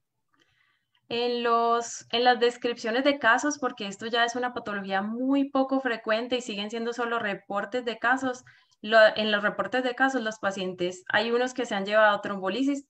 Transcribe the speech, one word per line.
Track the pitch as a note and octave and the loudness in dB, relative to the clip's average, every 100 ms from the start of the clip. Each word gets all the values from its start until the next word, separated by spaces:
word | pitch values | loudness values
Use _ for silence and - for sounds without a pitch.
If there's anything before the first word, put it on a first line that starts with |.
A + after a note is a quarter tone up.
| _ _ _ _ _ _ _ _ _ _ - | _ _ _ _ _ _ _ _ _ _ -8
En | A#3 B3 A#3+ | -2 -2 0
los, | A#3+ A#3 A#3 A#3 A#3 - - | 2 2 2 0 -2 -10 -4
en | A#3 | 2
las | B3 A#3 | 4 4
descripciones | A#3+ A#3+ B3 A#3+ A3+ A#3+ | 2 0 -4 -4 -2 0
de | C#4+ C#4 | 2 2
casos, | A3+ B3+ D4 D4 | 4 4 2 -2
porque | B3 A#3+ G3+ | -4 -4 -10
esto | F#3+ A3+ | -8 -4
ya | A#3 | 0
es | A#3 B3 | 0 0
una | B3 | -4
patología | A#3+ A3 G3+ F#3+ F#3+ | -6 -8 -8 -4 -4
muy | G#3 A#3 C4 C#4 C#4 | -2 -4 0 0 0
poco | C4+ C4+ C4+ | 0 0 0
frecuente | B3+ A3 A3 A3 A#3+ B3 | -2 -4 -2 -2 -2 -6
y | |
siguen | A#3+ G3+ G#3+ | -6 -8 -6
siendo | A#3 A3+ | -6 -6
solo | A#3+ A#3 A#3 | -4 -4 -2
reportes | G#3+ G3 - G3+ G3+ B3+ | -4 -6 -6 -6 -4 -6
de | A#3 A3 | -6 -2
casos, | A#3 C4 C4 B3 - - _ _ | 0 2 -2 -6 -14 -20 _ _
lo, | G#3+ A3 A3 - | 4 8 8 6
en | G#3+ | 0
los | G#3 | 0
reportes | G3+ G3 F#3+ B3+ | 0 -2 -2 -2
de | B3+ A#3+ | -2 0
casos | C4 C4 | 0 0
los | A3 - | -4 -4
pacientes, | G3+ G3 F#3 F3+ F3+ F3+ - | -4 -2 -4 -4 -4 -6 -2
hay | G#3 A3+ | 0 2
unos | A#3+ B3+ | 0 0
que | B3+ A#3+ | -2 -4
se | |
han | G3+ | -4
llevado | G3 G#3+ G#3+ G3+ | 2 4 6 4
trombolisis, | G3+ G3 F#3+ A3+ C4+ C#4 | -2 -4 -4 -2 -2 -2